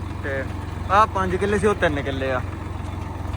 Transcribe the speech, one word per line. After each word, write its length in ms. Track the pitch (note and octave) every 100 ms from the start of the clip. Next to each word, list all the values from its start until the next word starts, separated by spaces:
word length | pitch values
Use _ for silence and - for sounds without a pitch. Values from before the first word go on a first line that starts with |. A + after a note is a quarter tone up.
| - -
ਤੇ 200 | C#3+ C3+ C3 - - - -
ਆਹ 140 | F#3+ G#3+
ਪੰਜ 280 | G3 F#3 F3+
ਕਿੱਲੇ 220 | G3+ G#3
ਸੀ, 80 | G#3
ਉਹ 80 | G3+
ਤਿੰਨ 260 | F3 C#3+
ਕਿੱਲੇ 300 | C#3 C3+ C3+
ਆ। 100 | B2+ - - - - - - - - -